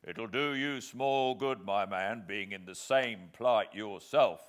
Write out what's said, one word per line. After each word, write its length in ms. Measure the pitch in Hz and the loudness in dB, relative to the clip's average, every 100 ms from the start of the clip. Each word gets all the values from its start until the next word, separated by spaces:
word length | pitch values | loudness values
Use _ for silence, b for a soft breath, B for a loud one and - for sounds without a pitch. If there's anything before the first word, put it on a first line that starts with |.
It'll 220 | - 87 113 | -10 -8 -4
do 280 | 117 147 | 0 0
you 260 | 135 143 135 | 0 -2 -4
small 560 | - 120 135 135 131 127 | -8 -2 2 2 2 0
good, 280 | 135 127 | -2 -2
my 220 | 95 98 98 | 0 0 2
man, 380 | 92 95 117 90 | 0 -2 -4 -6
being 240 | 101 98 | -6 -6
in 140 | 98 | -10
the 100 | 92 | -12
same 540 | 90 - 135 127 107 90 | -14 2 2 2 -6 -14
plight 400 | - 120 113 98 | -2 4 4 2
yourself. 680 | 98 107 95 - 143 123 82 | -4 -8 -8 0 4 4 2